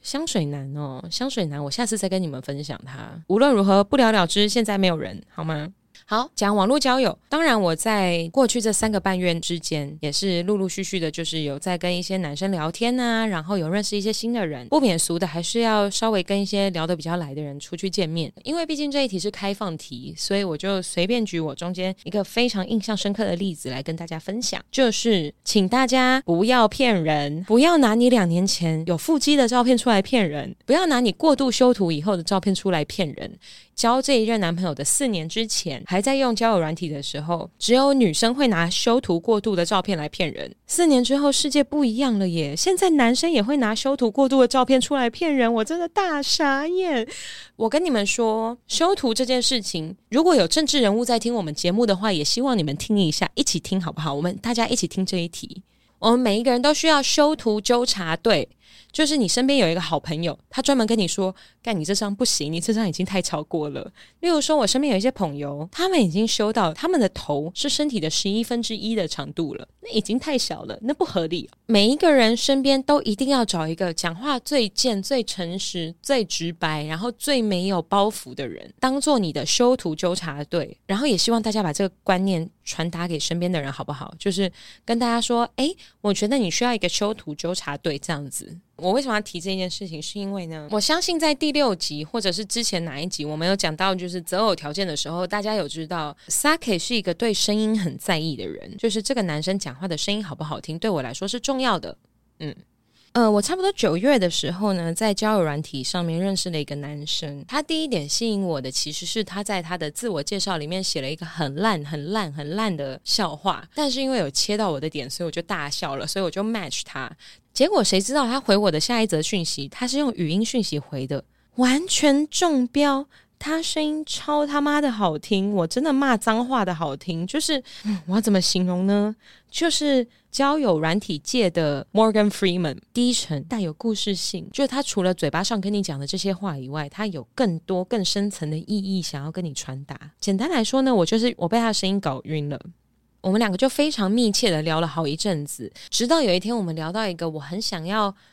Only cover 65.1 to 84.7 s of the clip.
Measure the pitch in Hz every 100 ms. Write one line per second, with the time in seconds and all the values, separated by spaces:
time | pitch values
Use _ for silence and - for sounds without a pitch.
65.1 | 254 170 143 143 143 170 - 381 349 185
66.1 | 180 226 - 214 220 170 156 339 320 196
67.1 | - - 147 160 - 285 - 302 220 156
68.1 | - 196 214 226 240 226 220 214 214 160
69.1 | - 143 160 151 - - _ 427 220 -
70.1 | 254 311 262 - - - - 226 302 359
71.1 | 180 160 170 - _ - 214 214 285 339
72.1 | 269 220 233 - 269 269 269 269 294 220
73.1 | 202 269 269 214 170 156 165 180 160 170
74.1 | 170 285 254 - 285 208 - 254 202 -
75.1 | 262 226 - 170 185 - 180 165 - -
76.1 | 269 180 - 165 165 160 151 151 160 240
77.1 | 240 294 269 214 180 190 180 - 196 208
78.1 | - 127 127 127 - - - 262 269 302
79.1 | 262 170 143 165 - 247 254 165 151 175
80.1 | 180 165 143 147 175 - - - 196 285
81.1 | 185 - 233 220 214 175 147 190 - -
82.1 | 180 196 175 165 _ - - 165 165 170
83.1 | 156 - 170 175 170 139 - - 139 -
84.1 | - 202 185 190 - -